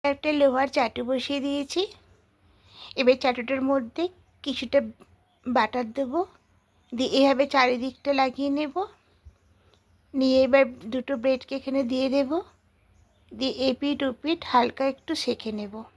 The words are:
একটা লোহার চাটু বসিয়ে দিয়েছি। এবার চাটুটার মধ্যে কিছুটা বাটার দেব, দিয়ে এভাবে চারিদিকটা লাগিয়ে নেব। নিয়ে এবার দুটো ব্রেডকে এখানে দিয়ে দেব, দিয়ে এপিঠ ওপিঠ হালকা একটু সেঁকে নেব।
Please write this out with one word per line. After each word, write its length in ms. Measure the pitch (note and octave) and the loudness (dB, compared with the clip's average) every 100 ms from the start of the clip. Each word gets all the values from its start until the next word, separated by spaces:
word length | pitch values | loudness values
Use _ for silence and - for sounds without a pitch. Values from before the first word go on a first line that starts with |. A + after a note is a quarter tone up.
একটা 260 | C#4+ C#4 D4+ | -2 -2 -2
লোহার 360 | D4 C#4 B3+ C4+ D4 | 4 4 4 0 0
চাটু 240 | A#3 B3 | -2 -4
বসিয়ে 360 | A#3+ C4 - C#4+ | -4 -4 -2 -4
দিয়েছি। 420 | C#4 C#4+ C#4 E4+ G#4 - _ _ _ _ _ _ _ - - - | -2 -4 -2 -4 -4 -8 _ _ _ _ _ _ _ -20 -12 0
এবার 200 | B3 C4 | 2 4
চাটুটার 420 | C4 B3 A#3 C4+ | 2 -2 -4 -2
মধ্যে 400 | C4 C#4 A#3 - F4+ - _ _ | 0 0 -2 -6 -6 -6 _ _
কিছুটা 340 | C#4+ B3+ A#3+ C#4 A3 - - _ _ _ B3+ | -8 -6 0 0 0 -14 -20 _ _ _ -2
বাটার 400 | B3 - B3 A#3 | 0 0 -2 -6
দেব, 200 | A#3+ C4 D4+ F#4+ _ _ _ _ _ _ | -6 -4 -2 -4 _ _ _ _ _ _
দিয়ে 180 | A#3 C4 C4+ | -4 0 4
এভাবে 280 | C#4 C4 C#4 | 4 4 2
চারিদিকটা 640 | C#4 B3+ B3+ C4 - C#4+ | 4 2 2 -4 -6 -2
লাগিয়ে 380 | C#4 C4 B3+ C#4 | 0 0 0 -2
নেব। 240 | C#4 D4+ F4+ G4 _ _ _ - _ _ _ _ _ _ _ _ | -2 -2 -4 -8 _ _ _ -20 _ _ _ _ _ _ _ _
নিয়ে 240 | C4+ C4 C4 C4 | 0 4 4 6
এবার 180 | C#4 C4 B3 A3 | 6 4 -2 -8
দুটো 180 | B3+ B3 C#4 | -6 -4 0
ব্রেডকে 360 | B3+ C4 - C4+ | 0 0 -2 -8
এখানে 240 | C4+ C4+ | -4 -2
দিয়ে 240 | A#3+ C4 C4 | 0 0 2
দেব, 220 | C#4 C4 E4 - _ _ _ _ _ _ _ _ | 2 0 -2 -4 _ _ _ _ _ _ _ _
দিয়ে 200 | G#3 C4 A#3+ C4 | -4 -4 0 -2
এপিঠ 320 | B3 C#4+ C#4+ | 0 -2 -2
ওপিঠ 380 | C4+ A#3+ D4 E4+ - | -4 -4 -4 -4 0
হালকা 320 | B3 A#3+ - C4+ | 2 2 -2 -4
একটু 200 | C4+ - | -4 -8
সেঁকে 360 | D#4 - A#3 A3 | -4 -4 -4 -6
নেব। 220 | G#3+ G#3 G#3+ A3+ | -10 -10 -14 -18